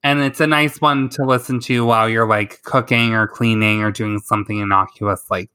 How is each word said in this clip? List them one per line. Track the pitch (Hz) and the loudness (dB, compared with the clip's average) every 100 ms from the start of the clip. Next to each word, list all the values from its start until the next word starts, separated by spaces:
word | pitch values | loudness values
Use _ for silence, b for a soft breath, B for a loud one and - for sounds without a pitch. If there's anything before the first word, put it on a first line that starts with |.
and | 143 143 | 0 0
it's | 139 135 | -2 0
a | 156 | 0
nice | 151 151 - | 2 0 0
one | 151 143 131 | 0 0 -2
to | - 135 | -2 0
listen | 127 123 127 | 0 0 -6
to | - 123 117 | -2 0 2
while | 113 110 | 2 2
you're, | 113 113 | 2 2
like, | 107 104 - | 0 -2 -8
cooking | - 135 120 120 117 | -2 -2 0 0 2
or | 113 107 | 0 -2
cleaning | - 120 110 110 107 | 0 0 2 2 2
or | 107 | -2
doing | 101 107 104 | -2 -4 -6
something | - 107 104 104 | -2 -4 -2 -4
innocuous | 101 98 95 _ 104 95 - | 0 0 0 _ -4 -4 -4
like | 95 92 | -6 -6